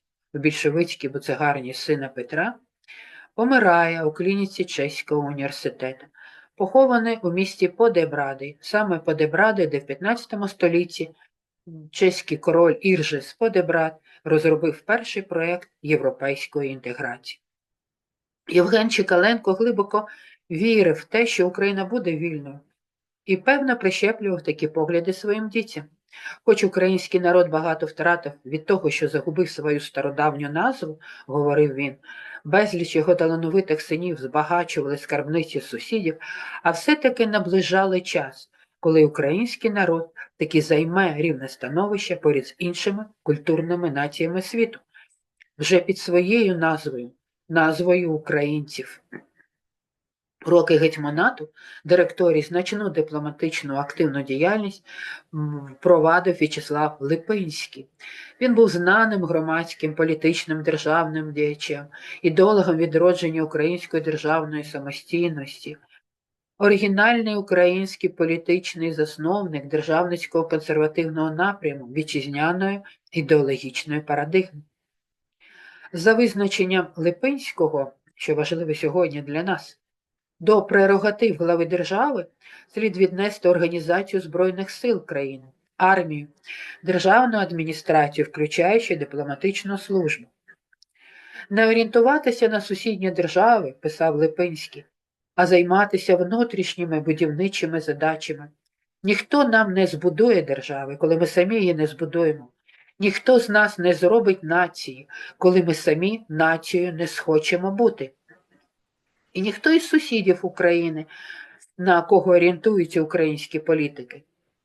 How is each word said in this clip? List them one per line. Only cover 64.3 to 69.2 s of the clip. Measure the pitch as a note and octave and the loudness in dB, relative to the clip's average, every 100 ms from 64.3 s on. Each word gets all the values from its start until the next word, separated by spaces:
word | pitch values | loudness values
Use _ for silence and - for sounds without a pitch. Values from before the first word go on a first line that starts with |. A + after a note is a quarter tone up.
| D#3+ D3+ D3+ | -2 -2 -8
самостійності. | D3 C#3+ C#3 C#3 - E3+ F3 D3+ C3+ - - D3+ _ _ _ _ _ _ _ _ | -10 -12 -12 -12 -6 -2 -2 -4 -10 -14 -16 -18 _ _ _ _ _ _ _ _
Оригінальний | G3+ G3+ G#3+ G3 A3 A#3+ A3 G#3 | 4 4 2 4 4 4 0 -4
український | G3+ F3 F3+ F#3 F#3+ - F#3 | 0 4 4 2 -4 -4 -6
політичний | - E3 E3 E3 F3+ F3+ E3+ E3 | -2 -2 -2 0 -2 -2 -6 -6
засновник | D#3 D#3 - | -2 -4 -4